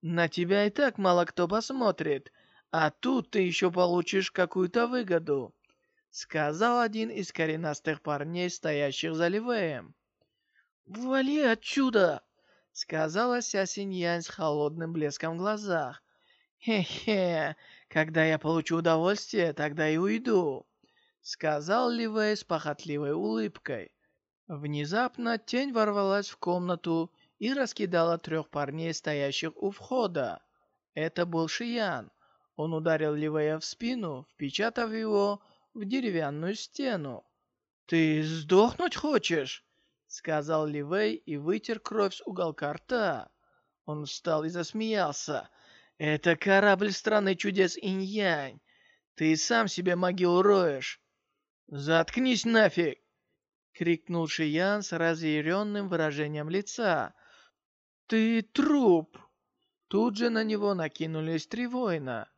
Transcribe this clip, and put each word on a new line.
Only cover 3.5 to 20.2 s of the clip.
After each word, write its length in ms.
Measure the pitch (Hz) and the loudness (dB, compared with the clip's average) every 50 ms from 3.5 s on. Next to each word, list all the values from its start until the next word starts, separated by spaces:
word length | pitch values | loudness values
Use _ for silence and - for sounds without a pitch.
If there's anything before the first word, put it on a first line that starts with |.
| 165 - - 185 | 2 2 0 0
получишь 600 | 170 180 180 175 175 180 170 175 - 190 190 - | 2 4 2 4 4 2 0 0 0 -2 -2 -2
какую-то 560 | _ 180 180 175 - 185 185 175 - 240 233 | _ -2 -2 0 0 0 -2 0 2 0 0
выгоду», 680 | 240 247 254 240 185 175 165 165 156 143 139 123 - - _ _ _ _ _ _ _ _ _ _ _ | 0 0 -2 -2 0 0 0 2 0 -2 -2 -2 -6 -14 _ _ _ _ _ _ _ _ _ _ _
сказал 680 | _ - - _ - 160 151 147 151 165 214 240 240 240 | _ -16 -14 _ -4 -2 -2 -2 0 0 2 2 2 2
один 280 | 240 226 208 220 220 226 | 2 0 0 -2 -4 -4
из 240 | 226 - 190 - - | -4 -6 -8 -8 -4
коренастых 680 | - 165 160 156 160 170 156 147 - _ 156 156 147 _ | -2 -2 -2 0 -2 -2 -4 -4 -4 _ -4 -4 -4 _
парней, 480 | 156 147 143 143 156 170 175 180 180 | -4 -4 -4 -4 -4 -4 -2 -2 -4
стоящих 640 | 170 - - 160 151 143 143 139 139 - - 165 160 | -4 -4 -4 -2 0 0 0 0 -2 -2 -4 -4 0
за 140 | 160 170 170 | 0 2 2
Ли 120 | 185 208 | 2 0
Вэем. 540 | 220 247 247 220 196 165 147 123 92 - - _ _ _ _ _ _ _ _ _ _ _ _ _ _ _ _ _ _ | -2 -2 -2 0 0 -2 -4 -6 -10 -14 -20 _ _ _ _ _ _ _ _ _ _ _ _ _ _ _ _ _ _
«Вали 560 | - 185 214 240 254 262 269 269 262 285 302 | -16 -12 -8 -4 -2 0 0 2 2 2 2
отсюда!» 840 | 294 247 226 226 - - - 285 277 262 226 214 190 170 147 127 _ _ _ _ _ _ _ _ _ _ _ - | 4 4 2 2 -2 -4 0 2 2 4 6 6 4 4 4 0 _ _ _ _ _ _ _ _ _ _ _ -14
сказала 640 | - _ 170 160 156 156 160 196 233 247 247 240 233 | -10 _ -2 -2 -2 0 0 0 0 0 0 -2 -2
Ся 240 | - - 196 190 | -2 -2 -2 -2
Синьянь 560 | 185 - - 202 196 190 185 170 170 170 170 165 | -2 -4 -6 -6 -6 -4 -2 -2 0 -2 -2 -4
с 60 | - | -8
холодным 640 | - - 180 160 147 151 147 147 151 165 165 165 165 | -8 -4 -2 0 0 2 0 -2 -2 -4 -6 -6 -4
блеском 420 | 165 151 147 139 - - 160 165 | -2 -2 -2 -4 -4 -6 -6 -4
в 40 | 170 | -2
глазах. 640 | 180 202 214 208 214 202 180 165 147 127 - - _ _ _ _ _ _ _ _ _ _ _ _ | -2 -2 -2 -4 -4 -2 -2 -2 -2 -4 -8 -14 _ _ _ _ _ _ _ _ _ _ _ _
«Хе-хе, 960 | - - 220 208 180 - - - - - 214 196 185 175 170 160 156 143 156 _ - - - - _ _ | -2 0 2 2 0 -2 -4 -8 -2 0 0 2 2 2 0 0 -2 -2 -4 _ -16 -20 -20 -20 _ _
когда 360 | - 160 156 160 160 165 160 | 0 0 0 0 2 2 4
я 140 | 160 160 151 | 4 2 0
получу 380 | - 156 165 165 160 - 165 | 0 0 0 0 0 0 0
удовольствие, 760 | 165 165 170 165 160 165 180 202 208 - - - 214 175 165 143 | 2 4 4 4 4 4 2 0 0 -4 -4 0 0 0 0 0
тогда 360 | - 147 151 147 156 156 156 | -2 -4 -4 -2 0 0 2
и 80 | 156 | 2
уйду», 680 | 160 180 202 214 226 | 2 2 0 0 -2